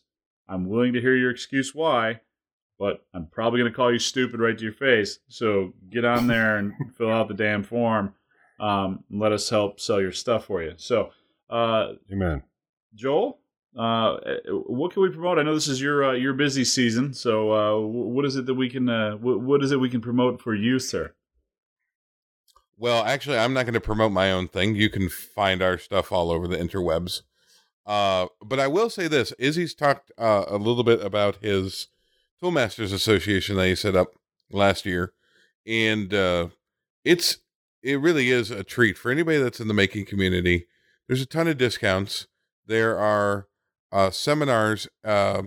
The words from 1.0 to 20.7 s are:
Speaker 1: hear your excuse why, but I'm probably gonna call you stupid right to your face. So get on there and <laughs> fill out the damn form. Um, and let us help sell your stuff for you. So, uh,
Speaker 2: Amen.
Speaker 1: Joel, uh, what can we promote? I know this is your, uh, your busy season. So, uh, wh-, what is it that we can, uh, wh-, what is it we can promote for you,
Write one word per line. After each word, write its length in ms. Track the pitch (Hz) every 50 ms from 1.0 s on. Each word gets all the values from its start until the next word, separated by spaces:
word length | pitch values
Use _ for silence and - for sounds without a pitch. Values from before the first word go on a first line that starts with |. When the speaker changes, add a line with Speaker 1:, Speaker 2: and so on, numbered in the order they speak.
Speaker 1:
hear 140 | 113 131 131
your 140 | 127 127 127
excuse 460 | 120 120 - - 135 135 131 135 -
why, 460 | 147 160 160 135 120 113 113 117 117 _ _ _ _ _ _ _ _ _ _ _ _
but 260 | 98 101 - - _ _ -
I'm 140 | 90 82
probably 320 | 82 _ - 113 117 117 123
gonna 120 | 120 117
call 220 | 113 - 123 120 120
you 60 | 117
stupid 400 | - - - 131 127 117 117 113
right 180 | 113 117 113
to 60 | 113 113
your 100 | 110 107
face. 460 | - 139 135 123 110 101 98 - - _ _
So 440 | - - 120 110 104 98 95 90 - - 92 92
get 140 | 104 120 117
on 200 | 120 120 120 120
there 300 | 123 117 113 113 110 107
and 160 | 104 101 101 104 - -
<laughs> 140 | 113 -
fill 140 | - 117 110
out 160 | 110 113 110
the 60 | 107 101
damn 280 | 98 107 107 107 104 101
form. 500 | - 117 117 120 113 113 107 101 98 - _ _ _ _ _ _ _ _ _
Um, 440 | 104 104 101 98 98 95 95 - - _
and 80 | 104 101
let 120 | 107 107
us 160 | 107 101 -
help 320 | - 120 107 104 101 101 -
sell 220 | - - 110 101
your 100 | 98 92
stuff 340 | 90 - - - 117 107 -
for 180 | - 101 90 82
you. 100 | 78 76
So, 340 | - - - 123 110 90 - - _ _ _ _ _ _ _
uh, 420 | 113 117 117 113 113 110 104 - - - _ _
Speaker 2:
Amen. 300 | 98 98 92 85 78 67 - _ _ _ _ _ _ _ _ _ 110
Speaker 1:
Joel, 420 | 104 113 135 143 170 220 294 - - _ _ _ _ _ _ _
uh, 400 | 113 113 113 113 113 110 101 73 - - 60 67 - - - 98 - -
what 260 | - 117 127 156 175 -
can 100 | 202 190
we 60 | 185
promote? 280 | 151 160 170 180 180
I 60 | 156 147
know 100 | 156 156
this 140 | 156 147
is 120 | 147 135 127
your, 240 | 135 143 147 143 139
uh, 100 | 135 131
your 200 | 127 127 139 131
busy 300 | 131 147 143 131 135 123
season. 500 | 120 - 135 123 117 110 120 135 147 127
So, 380 | - - 123 110 110 107 107
uh, 280 | 107 107 104 107 107 110
wh-, 300 | 110 107 113 123 110 107 120
what 100 | 135 143
is 100 | 139 131
it 120 | 135 123
that 80 | 127 127
we 120 | 127 131 123
can, 180 | 120 135 127 123
uh, 280 | 117 113 110 107 104
wh-, 220 | 107 113 127 123 98
what 220 | 123 131 143 139 139
is 80 | 135
it 80 | 143 131
we 120 | 131 123
can 100 | 123 120
promote 400 | 110 123 120 127 123 127 117 -
for 140 | - 120 110
you, 240 | 101 104 120